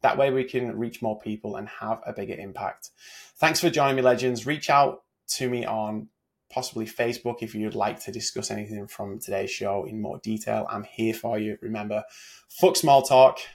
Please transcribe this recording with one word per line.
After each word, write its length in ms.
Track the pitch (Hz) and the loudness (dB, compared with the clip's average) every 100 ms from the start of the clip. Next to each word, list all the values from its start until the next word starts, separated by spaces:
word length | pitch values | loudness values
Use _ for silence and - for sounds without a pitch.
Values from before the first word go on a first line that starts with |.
That 160 | 127 - | 2 2
way 140 | 139 | 2
we 140 | 131 | 2
can 320 | 127 131 120 110 | -2 -4 -4 -4
reach 240 | 117 - | -8 -4
more 180 | 113 107 | -6 -6
people 360 | - 107 113 101 | -8 -8 -8 -10
and 120 | 104 | -12
have 320 | - 107 113 - | -10 -6 -6 -6
a 80 | |
bigger 200 | 107 101 | -10 -10
impact. 560 | 101 101 95 98 - - _ - - - _ | -10 -12 -8 -8 -10 -20 _ -20 -20 -20 _
Thanks 240 | 160 156 | 0 2
for 80 | 170 | 2
joining 280 | 147 139 131 | 2 2 4
me, 60 | |
legends. 440 | 127 120 127 120 117 | 4 4 2 -2 -4
Reach 240 | 151 - | -4 2
out 320 | 143 139 - _ _ - | 4 4 0 _ _ -10
to 140 | - 127 | -4 -2
me 180 | 123 117 | -2 -2
on 420 | 110 107 107 110 _ _ _ _ | -2 -4 -6 -10 _ _ _ _
possibly 360 | - 127 110 110 | -6 -6 -6 -8
Facebook 560 | - 117 120 120 117 | -2 -2 -2 -6 -6
if 120 | 110 | -8
you'd 200 | 107 107 | -6 -6
like 260 | 104 104 107 | -2 -4 -4
to 80 | - | -12
discuss 380 | 117 - - - | -8 -8 -8 -8
anything 360 | 107 104 107 101 | -8 -8 -10 -12
from 320 | - 101 98 | -10 -10 -10
today's 300 | - 98 95 | -6 -4 -4
show 340 | - 101 98 | -4 -4 -4
in 160 | - 110 | -4 -8
more 180 | 104 - | -8 -8
detail. 440 | - 110 110 110 - | -6 -6 -2 -4 -2
I'm 140 | 104 | -8
here 280 | 101 - 113 | -10 -2 -2
for 260 | 110 117 113 | 0 -2 -2
you. 200 | 107 104 | -4 -6
Remember, 440 | 110 110 104 104 - - - - _ | -6 -6 -4 -4 -6 -18 -20 -20 _
fuck 280 | - 185 180 | 4 4 6
small 260 | 156 139 | 6 6
talk. 380 | 131 131 131 - - | 8 10 10 8 -12